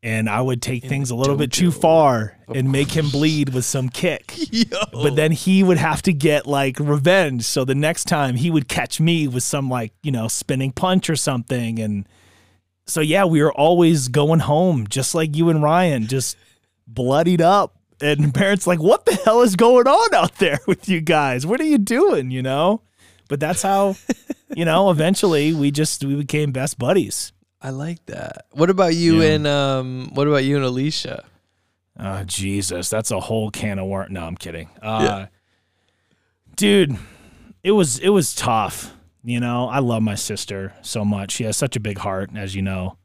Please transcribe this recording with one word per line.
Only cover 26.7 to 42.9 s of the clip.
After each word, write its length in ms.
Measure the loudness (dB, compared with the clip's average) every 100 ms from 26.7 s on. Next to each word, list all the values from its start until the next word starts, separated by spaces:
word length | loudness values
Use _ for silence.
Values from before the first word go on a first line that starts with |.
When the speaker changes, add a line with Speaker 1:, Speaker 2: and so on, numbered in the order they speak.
| -4
Speaker 1:
buddies. 520 | 0 0 0 -6 -12 _ _ _
Speaker 2:
I 80 | -12
like 340 | -10 -10 -10 -14
that. 400 | -14 -12 -14 -16
What 180 | 0 2
about 240 | 4 2 2
you 260 | 4 4
Speaker 1:
Yeah. 80 | 4
Speaker 2:
and, 160 | 2 0
um, 640 | 0 0 -2 -4 -8 -8 -2
what 120 | 2
about 160 | 2
you 120 | 2 0
and 100 | -2
Alicia? 580 | -2 -4 -4 -8 -12 -16 _ _ _ _ _ _ -14
Speaker 1:
Oh, 240 | -10 -8
Jesus, 680 | -8 -6 -4 -4 -4 -6 -6
that's 220 | -6 -4
a 80 | -6
whole 320 | -4 -4 -4
can 260 | -6 -6 -6
of 80 | -6
worm. 260 | -6 -8
No, 140 | -10 -10
I'm 100 | -12
kidding. 320 | -12 -14 -16 _
Uh, 180 | -8 -4
Speaker 2:
Yeah. 240 | -2 -4 -12 _ _ _ _ _ _ _ _ _ _ _ _ -2
Speaker 1:
dude, 420 | 2 4 2 -2 -12 -20 -20 _ -20 -8
it 80 | 0
was, 260 | 2 2 0
it 100 | 2
was 240 | 2 0
tough. 580 | -4 -2 -2 -2 -8 -16 -20 _ _
You 160 | -8 -6
know, 280 | -4 -4 -4
I 80 | -2
love 240 | -2 0
my 140 | -2 -4
sister 580 | -8 -8 -8 -10 -10 -14
so 240 | -10 -4 -2
much. 280 | -2 -6
She 100 | -6
has 120 | -4 -4
such 200 | -4 -4
a 40 |
big 200 | -6 -6
heart, 320 | -6 -6 -8 -10
as 200 | -8 -6
you 80 |
know. 340 | -4 -4 -8